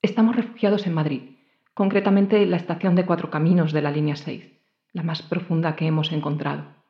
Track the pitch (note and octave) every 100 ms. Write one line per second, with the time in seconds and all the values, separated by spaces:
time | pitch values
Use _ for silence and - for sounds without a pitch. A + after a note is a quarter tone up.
0 | G3+ - A3+ B3 - - G#3 G3+ F#3+ E3
1 | D3+ C3+ - - _ _ _ - G3 G3
2 | G3 G3 G3 G#3+ G3 F3 - E3+ F#3+ F3
3 | F3+ E3+ E3 D3+ D#3+ F3 D#3+ D3+ D3 D3
4 | D3+ C#3+ - C3 - _ _ _ _ F3+
5 | E3 D#3+ - F3 F3 E3 E3 D#3 D#3+ D#3
6 | D#3 D#3 D3 D3 C#3+ D3 D3 _ _